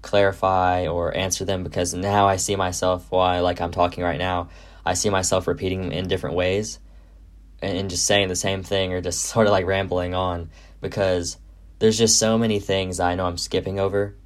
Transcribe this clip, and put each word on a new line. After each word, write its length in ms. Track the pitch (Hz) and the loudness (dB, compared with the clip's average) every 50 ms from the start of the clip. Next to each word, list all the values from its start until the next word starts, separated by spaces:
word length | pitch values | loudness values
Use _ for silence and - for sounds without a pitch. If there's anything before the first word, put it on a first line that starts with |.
clarify 840 | - - - 101 101 98 95 - - 95 95 92 92 90 90 90 90 78 | -10 0 2 4 4 4 2 2 0 2 4 4 4 2 2 2 0 -2
or 280 | 82 87 85 82 - | -2 -2 -2 -2 -2
answer 280 | - 95 95 - - 95 | -2 -2 -2 -2 -4 -2
them, 200 | 90 98 92 90 | -4 -4 -4 -4
because 300 | 87 - 92 90 87 87 | -6 -2 -2 -2 -2 -2
now 340 | 90 92 101 101 104 101 98 | -4 -2 0 4 4 6 4
I 100 | 98 92 | 4 2
see 180 | - - 101 | 0 -2 -2
myself, 500 | 95 95 90 87 - - 90 92 90 - - | -2 -2 -2 -2 -2 0 0 0 0 -2 -2
while, 340 | - 90 92 90 90 90 87 | 2 2 4 4 2 2 2
like, 160 | 90 87 87 | 0 0 0
I'm 120 | 87 87 | -4 -6
talking 320 | 85 92 87 87 87 - 90 | 0 2 2 2 2 -2 -4
right 160 | 87 82 - | -2 -2 -2
now, 300 | 87 92 90 87 85 - - - - - - - - | -2 -2 -2 -2 -4 -6 -12 -20 -20 -20 -20 -8 -4
I 80 | 90 92 | -4 -2
see 160 | - - 107 | 0 0 0
myself 380 | 98 95 92 - 98 92 92 - | 0 0 0 2 0 0 0 0
repeating 340 | 90 85 - 92 95 92 | -4 -2 -2 -4 -2 -2
them 100 | 95 85 | -4 -4
in 160 | - 87 95 92 | -4 -4 -4 -2
different 280 | 95 90 - - 73 | -4 -4 -4 -4 -2
ways 440 | 90 90 92 95 101 110 - - - - - - - - - - - - - - - - - - - | 0 0 0 0 0 -2 -4 -10 -14 -18 -20 -20 -20 -20 -20 -20 -20 -20 -20 -20 -20 -20 -20 -14 -8
and, 160 | - 98 95 90 | -6 -4 -4 -4
and 120 | 98 98 | -4 -4
just 160 | 90 - - | -4 -2 0
saying 220 | - 104 101 101 92 | 4 4 4 4 2
the 80 | 90 | -2
same 280 | 87 - 98 98 95 95 | -2 -2 -2 -2 -2 -4
thing 300 | 87 101 98 95 92 90 | -2 -2 0 0 0 -2
or 80 | 92 | -4
just 200 | 85 90 85 - | -4 -4 -4 -4
<laughs> 120 | - - - | -6 -2 2
sort 140 | 117 110 104 | 2 4 4
of, 40 | |
like, 140 | 104 95 92 | 4 2 2
rambling 480 | 87 95 95 98 92 90 90 90 90 90 | 0 0 0 0 0 -2 -2 -2 -2 -2
on, 360 | 90 92 92 87 85 85 82 - - - - - - | -2 -2 -2 -2 -4 -8 -10 -14 -20 -20 -20 -20 -10
because 580 | - 98 - 110 98 95 90 90 87 87 - - - - - - - - - - | -10 -6 -2 0 0 2 2 0 -2 -4 -8 -12 -18 -20 -20 -20 -20 -20 -6 2
there's 180 | 110 110 110 110 | 4 4 4 6
just 220 | 117 110 - - | 4 4 4 4
so 180 | 110 110 113 113 | 4 2 2 2
many 220 | 117 110 107 101 | 2 2 0 -2
things 400 | 92 - 98 95 95 90 90 87 | 0 0 -2 0 0 -2 -2 0
I 160 | 90 87 90 | 0 0 2
know 100 | 90 92 | 0 -2
I'm 120 | 90 85 80 | -2 -2 -4
skipping 420 | - - - 90 90 95 95 98 | -8 -2 -2 -2 -2 -2 -2 -2
over 360 | 98 98 98 101 101 101 98 - - | -2 0 0 0 -2 -2 -6 -14 -20